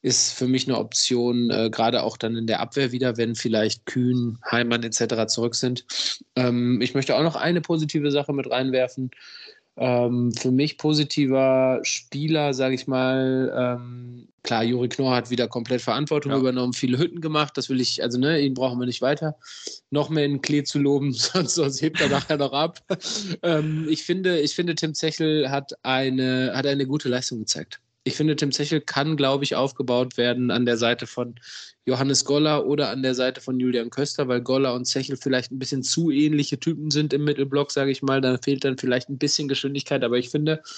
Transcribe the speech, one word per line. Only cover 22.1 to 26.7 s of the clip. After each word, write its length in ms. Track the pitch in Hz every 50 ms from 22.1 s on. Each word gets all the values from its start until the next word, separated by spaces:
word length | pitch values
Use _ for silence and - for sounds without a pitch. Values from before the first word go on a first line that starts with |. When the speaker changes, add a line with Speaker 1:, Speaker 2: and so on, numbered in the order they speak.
| 143 139 - - 156 147
Speaker 1:
noch 140 | 139 135
ab. 280 | - 139 156 170 - - _ _ 190 - - - 226 220 208 190 170 - -
Ähm, 420 | 175 165 151 147 156 156 156 160 151
ich 140 | 160 -
finde, 380 | - - 180 190 190 185 175 160
ich 160 | 147 147 -
finde, 180 | - 175 175 160
Tim 200 | - - 156 151
Zechel 540 | - - 160 151 - 165 156 156 151 139 131
hat 260 | 139 143 139 - - - _
eine, 680 | 127 131 131 135 131 131 131 131 131 127 127 127 127 -
hat 100 | 131 131
eine 220 | 143